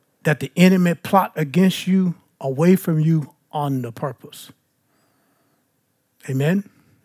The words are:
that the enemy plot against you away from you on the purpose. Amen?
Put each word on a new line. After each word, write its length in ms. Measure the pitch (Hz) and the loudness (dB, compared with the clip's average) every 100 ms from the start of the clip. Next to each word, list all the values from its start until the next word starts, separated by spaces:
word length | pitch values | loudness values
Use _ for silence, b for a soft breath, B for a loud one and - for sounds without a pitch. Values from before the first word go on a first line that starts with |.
| _ _ | _ _
that 160 | 151 147 | -4 -2
the 120 | 139 175 | -2 4
enemy 380 | 185 185 175 | 4 4 0
plot 380 | 156 - 196 - 165 | -4 0 0 0 -4
against 500 | 143 156 190 - 180 | -2 2 2 0 -2
you 280 | 190 180 - _ - | 0 0 -4 _ -10
away 360 | 135 135 175 185 | -6 0 4 4
from 240 | 175 156 | 2 0
you 340 | 156 160 135 _ _ | 2 0 -2 _ _
on 320 | 147 143 131 | -6 -4 -4
the 100 | 117 | -6
purpose. 600 | - 143 - - - - - _ _ _ _ _ _ _ _ _ _ _ _ _ _ _ _ - | -8 -10 -10 -20 -20 -20 -20 _ _ _ _ _ _ _ _ _ _ _ _ _ _ _ _ -6
Amen? 400 | 131 151 196 - _ _ _ | -2 0 -2 -4 _ _ _